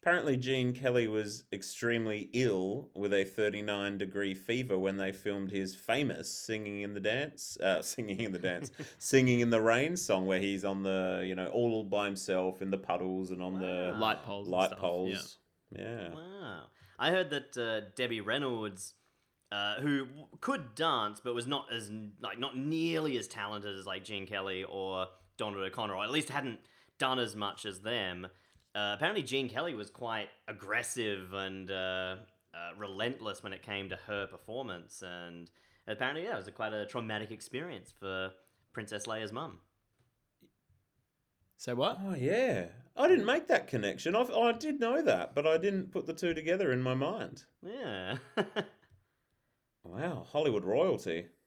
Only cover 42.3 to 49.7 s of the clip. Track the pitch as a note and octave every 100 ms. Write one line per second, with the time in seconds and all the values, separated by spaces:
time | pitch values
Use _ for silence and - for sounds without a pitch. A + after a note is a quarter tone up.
42.3 | G#3 B3+ B2 F2 - - - D4 F4+ G#3
43.3 | D4 - C#4 - B2 G#2 - D#3+ G#3 B3
44.3 | G3 A#3 A#3 D4+ C#4+ A#3 C#4 D#4 F#2 -
45.3 | - D3+ D#3+ G3 G3 F#3 F#3 C#3+ D#3+ F3
46.3 | D#3+ D#3 F#3 F3+ B2+ B2+ B2+ C#3+ G#3+ -
47.3 | C3 - _ - B3 G#3 G2+ F#2 A#2+ -
48.3 | - G#3 - - - _ - _ _ _
49.3 | _ _ _ _